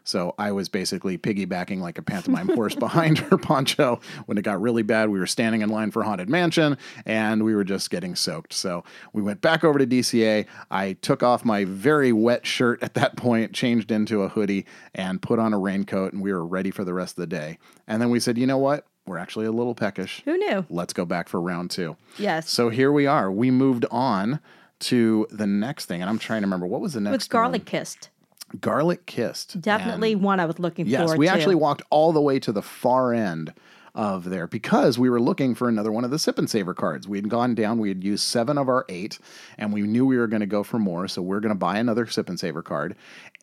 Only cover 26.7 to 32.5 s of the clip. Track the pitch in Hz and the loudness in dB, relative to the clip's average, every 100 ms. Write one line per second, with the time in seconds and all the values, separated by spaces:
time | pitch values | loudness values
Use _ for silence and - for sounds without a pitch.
26.7 | 127 214 139 208 262 - 233 240 254 - | -4 -4 -2 -2 -2 0 0 0 -2 -4
27.7 | 160 - - - _ _ _ - 101 117 | -6 -6 -14 -20 _ _ _ -16 -6 -2
28.7 | 113 165 175 - - 104 - - 190 185 | 2 2 0 -6 -4 -4 -6 -10 -6 0
29.7 | 208 190 190 220 214 196 190 160 160 175 | 0 0 -2 0 2 2 2 2 -2 -4
30.7 | 165 160 135 170 160 156 185 156 170 147 | -2 0 2 2 4 4 4 4 4 2
31.7 | 143 - 151 160 156 143 135 - | 0 0 4 4 4 2 2 0